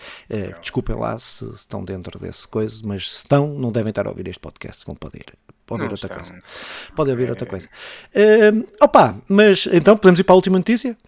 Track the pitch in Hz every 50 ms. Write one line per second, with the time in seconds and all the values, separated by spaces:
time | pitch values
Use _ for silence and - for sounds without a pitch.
0 | - - - - _ - - 107 95 95 95 - - - - 127 120 - 113 113
1 | 113 113 113 113 - - - - 113 110 107 104 - - - 98 92 92 98 92
2 | 90 92 - - 95 92 - - - - - 113 107 107 107 107 110 104 101 95
3 | - - - - - - 143 143 143 151 143 143 131 117 104 117 104 110 107 104
4 | 101 104 87 92 92 90 92 - - 82 - - - - - - - - - -
5 | - - - - - - - _ _ _ _ _ _ - 117 - 147 117 101 -
6 | - - - 180 175 - - - _ - - - - - - - - - - -
7 | 156 139 131 120 127 120 123 - 123 - - 92 - - _ - - - - -
8 | - _ - 196 208 214 214 226 214 214 214 214 - - _ - 294 285 - 262
9 | 170 117 92 104 - - 196 202 214 208 190 - - - - 170 147 190 220 208
10 | - 185 180 165 190 - 185 190 - 196 185 185 175 - 233 226 - 254 226 -
11 | _